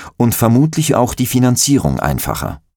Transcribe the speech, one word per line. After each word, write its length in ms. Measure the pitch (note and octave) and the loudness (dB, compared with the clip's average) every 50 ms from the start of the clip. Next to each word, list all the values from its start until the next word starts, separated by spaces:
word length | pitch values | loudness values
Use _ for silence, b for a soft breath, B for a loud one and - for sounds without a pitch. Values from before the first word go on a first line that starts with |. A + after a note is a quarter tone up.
| B B B B | B B B B
und 160 | A#2+ A#2 - | 0 0 0
vermutlich 600 | - A#2+ A2+ A#2 B2+ D3 D#3+ - E3 D#3 - - | 2 2 2 4 4 2 2 0 -2 0 0 2
auch 200 | G#2 B2 A#2 - | 2 0 0 0
die 120 | - B2+ | -2 -2
Finanzierung 720 | - - B2+ B2+ B2 B2 - - C#3+ C#3+ B2+ - C#2+ C2 - | 0 0 2 2 2 2 0 0 2 2 2 2 0 -2 -2
einfacher. 640 | - D2 C2+ B1 - - G#1+ - - - - - _ _ _ | -2 -2 -2 -4 -4 -6 -6 -6 -6 -8 -8 -10 _ _ _